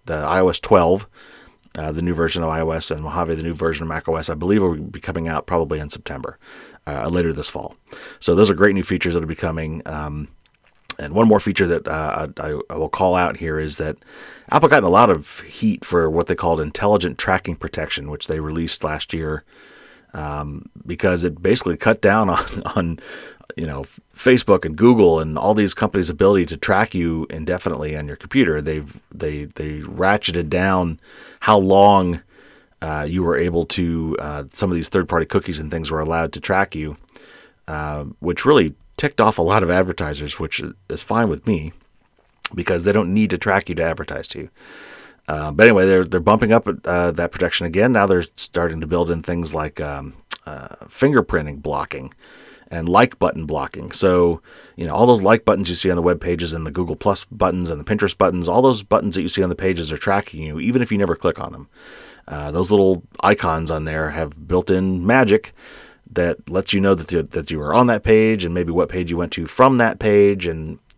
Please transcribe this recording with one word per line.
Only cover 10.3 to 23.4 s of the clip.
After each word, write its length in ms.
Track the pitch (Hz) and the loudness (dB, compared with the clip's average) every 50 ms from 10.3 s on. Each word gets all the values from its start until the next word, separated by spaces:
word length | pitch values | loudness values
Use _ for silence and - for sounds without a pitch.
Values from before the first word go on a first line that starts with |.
| - _ _ _ _ _ _ _ _ _ _ - - - | -14 _ _ _ _ _ _ _ _ _ _ -10 -10 -10
and 160 | - 73 80 | -8 -4 2
one 120 | 104 117 | 4 6
more 120 | 113 107 98 | 6 6 4
feature 260 | - 107 90 - 95 | 2 0 0 0 0
that, 220 | 87 85 80 - | 0 0 -2 -2
uh, 400 | - 78 80 78 - - - - 71 - | -4 -6 -4 -4 -4 -4 -6 -6 -8 -10
I, 120 | - - 151 | -10 -8 -8
I, 100 | - - - - | -8 -8 -8 -10
I 60 | - | -8
will 120 | 80 78 | -8 -6
call 280 | 76 - - 95 92 90 | -4 -2 0 0 2 2
out 220 | 90 90 78 - | 2 0 0 -2
here 220 | - 87 80 78 78 | -6 -6 -6 -6 -4
is 180 | 78 78 73 | -6 -6 -6
that 200 | - 78 78 76 - _ _ - - - - - - _ - | -8 -8 -8 -8 -10 _ _ -20 -20 -20 -20 -20 -16 _ 0
Apple 180 | - 147 165 139 | 2 6 6 8
got 80 | 156 | 8
in 60 | 143 101 | 8 6
a 60 | 87 | 6
lot 200 | 90 104 120 107 | 6 8 8 6
of 300 | 90 78 73 - - - | 6 2 0 -10 -14 -16
heat 440 | - - - - - 110 98 - - | -16 -16 -8 -2 0 0 0 -2 -2
for 240 | - 87 87 82 | 0 0 2 2
what 200 | 78 80 85 85 | 2 2 0 0
they 80 | - 87 | 0 -2
called 260 | - - 85 82 78 | 0 0 0 0 0
intelligent 560 | 76 76 - - 104 101 107 98 90 85 71 | -2 -4 -4 -2 2 2 2 2 2 -2 -4
tracking 380 | - - - - - - 98 82 | -4 -2 0 0 -2 -2 -4 -10
protection, 560 | - - 78 - 87 78 76 - - 71 73 | -8 -10 -10 -8 -8 -8 -8 -8 -8 -10 -10
which 160 | 76 71 - | -12 -10 -8
they 120 | - 80 80 | -8 -6 -6
released 440 | 76 76 78 82 82 80 - - - | -6 -6 -6 -6 -4 -6 -6 -4 -6
last 320 | 78 76 78 - - - | -6 -6 -6 -8 -8 -8
year, 280 | 82 80 76 76 73 - _ _ - - - - - - - - _ _ _ - | -6 -6 -6 -6 -8 -10 _ _ -20 -20 -20 -20 -20 -20 -20 -20 _ _ _ -14
um, 540 | - 151 147 147 147 73 73 73 - - - - - - | -10 -10 -8 -8 -8 -8 -10 -10 -14 -16 -18 -20 -18 -14
because 380 | - 85 - - 95 90 85 87 | -12 -6 -2 0 0 0 0 -2
it 180 | 87 78 85 | -4 -4 -2
basically 340 | 90 92 113 127 - - 85 | 0 0 0 2 0 -2 -4
cut 240 | - - 107 113 - | -2 0 0 0 2
down 300 | - 101 101 110 107 95 | 2 2 2 2 0 0
<laughs> 80 | 87 | -2
on, 240 | - - - - 104 - - - | -2 -4 -6 -8 -10 -8 -6 -4
on, 240 | 104 87 85 82 - - - - - - - - _ | -4 -4 -4 -6 -8 -12 -18 -18 -18 -18 -20 -20 _